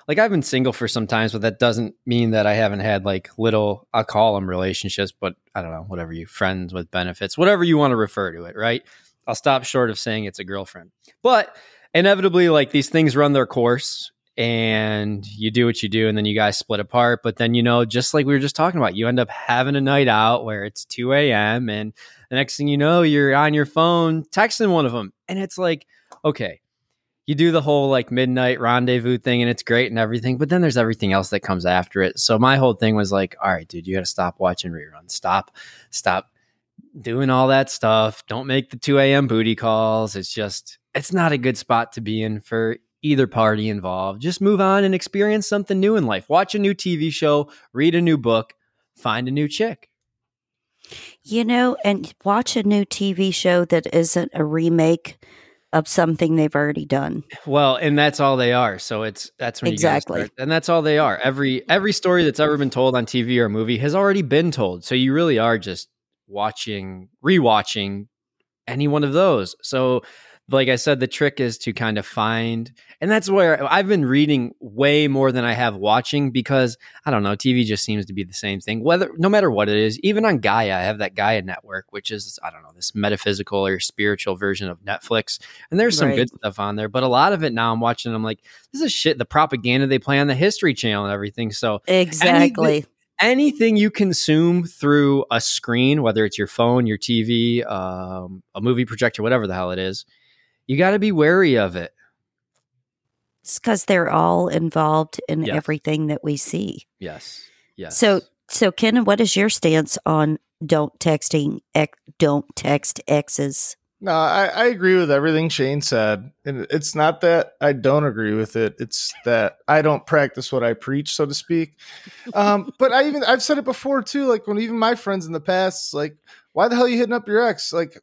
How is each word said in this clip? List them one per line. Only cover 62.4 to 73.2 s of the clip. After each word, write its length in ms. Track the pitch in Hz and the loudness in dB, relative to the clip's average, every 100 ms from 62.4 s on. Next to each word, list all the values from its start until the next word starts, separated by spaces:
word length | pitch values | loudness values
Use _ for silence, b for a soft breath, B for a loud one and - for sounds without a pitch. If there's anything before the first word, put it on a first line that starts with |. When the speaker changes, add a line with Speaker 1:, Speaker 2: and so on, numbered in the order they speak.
| 151 147 | 0 0
Speaker 1:
been 140 | 139 | 0
told 240 | 123 131 127 | 2 2 2
on 100 | 113 | -2
T 160 | 127 | -2
V 180 | 117 123 | 0 2
or 60 | 113 | 2
a 40 | |
movie 280 | 107 113 113 | 0 -2 -2
has 160 | 143 | 0
already 300 | 180 196 196 | 0 2 0
been 260 | 143 139 170 | 2 2 2
told. 320 | 139 98 90 | 0 -4 -4
So 120 | - 127 | -4 0
you 180 | 131 | 2
really 240 | 143 170 120 | 2 2 2
are 220 | 117 113 | 2 0
just 300 | 95 87 - _ _ _ _ | -4 -12 -14 _ _ _ _
watching, 800 | 101 107 - - 101 95 92 92 _ | -6 -6 -6 -10 -8 -10 -14 -20 _
rewatching 840 | 143 185 120 107 - 110 98 98 104 _ _ _ _ _ - | 2 4 4 2 0 -4 -6 -8 -12 _ _ _ _ _ -8
any 200 | 127 147 | -2 0
one 160 | 147 | 0
of 100 | 143 | 0
those. 420 | 147 190 131 92 - | 2 2 2 -2 -10
So 400 | - 131 131 127 B B B B - | -6 -2 0 0 B B B B -2
like 160 | 135 131 | 0 2
I 100 | 123 | 2
said, 220 | - 139 | 0 0
the 60 | 127 | -2
trick 340 | - 147 - | 0 -2 0
is 200 | 123 110 | -4 -4
to 140 | - | -6
kind 260 | 107 113 104 | -4 -2 -4
of 80 | - | -4
find, 640 | - 110 113 117 113 117 b b b | -2 0 0 -2 -4 -8 b b b
and 100 | 175 | 0
that's 180 | 220 | 0